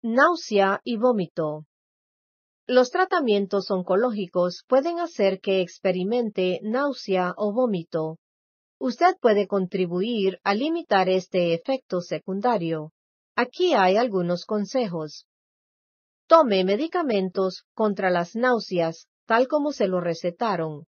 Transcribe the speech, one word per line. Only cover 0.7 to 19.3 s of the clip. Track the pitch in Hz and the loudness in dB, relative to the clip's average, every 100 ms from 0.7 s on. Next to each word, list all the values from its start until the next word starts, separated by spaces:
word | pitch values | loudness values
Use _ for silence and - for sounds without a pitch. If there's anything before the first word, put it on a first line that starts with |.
| 196 | 0
y | - 226 | -4 0
vómito. | 247 233 170 - 156 151 156 _ _ _ _ _ _ _ _ _ - | 0 0 -2 -4 -6 -6 -14 _ _ _ _ _ _ _ _ _ 0
Los | 247 247 | 2 2
tratamientos | 359 370 359 262 202 196 202 190 | 0 0 2 2 2 2 -2 0
oncológicos | 190 180 185 247 214 180 180 180 175 _ | -4 0 2 2 -2 -4 0 -2 -2 _
pueden | 254 302 339 | 0 2 -4
hacer | 339 - 196 190 | -6 0 0 0
que | - 190 | 0 0
experimente | 180 - 196 180 185 240 226 - 185 180 | 0 -2 -2 0 0 -2 -2 -2 -2 -2
náusea | 214 240 285 254 - 185 180 - | -4 -2 -2 -4 -2 -2 -2 -2
o | 208 | -4
vómito. | 208 254 190 165 165 156 165 _ _ _ _ _ _ | 0 0 -2 -4 -4 -4 -8 _ _ _ _ _ _
Usted | 262 - 349 359 | -6 2 2 2
puede | 233 208 196 | 2 2 0
contribuir | 196 185 196 180 180 214 233 190 185 | -2 -2 -2 -2 -2 -2 0 -2 -2
a | - | -2
limitar | 202 294 339 - 202 185 | -2 -2 -4 0 0 2
este | 185 185 190 175 | 0 0 -2 0
efecto | 165 - 269 _ 180 | 0 -2 -6 _ -6
secundario. | 170 - - 190 240 226 165 160 156 _ _ _ _ | -4 -8 -6 -4 0 0 -2 -4 -8 _ _ _ _
Aquí | - 247 - 359 | -4 -4 0 2
hay | 254 185 196 | 4 4 4
algunos | 247 190 175 175 | 2 0 -2 -4
consejos. | - 214 196 262 226 170 156 - _ _ _ _ _ _ _ _ _ _ _ | -4 -4 -2 -2 -2 -4 -8 -12 _ _ _ _ _ _ _ _ _ _ _
Tome | 330 277 196 | 6 6 2
medicamentos | 185 208 320 359 311 208 190 190 190 - _ | 2 0 -2 -2 0 0 -2 -2 -4 -4 _
contra | - 214 202 196 | -2 -2 0 0
las | 175 175 226 | 0 -2 -2
náuseas, | 254 240 - 180 165 165 _ _ | 0 0 0 -2 -2 -4 _ _
tal | _ | _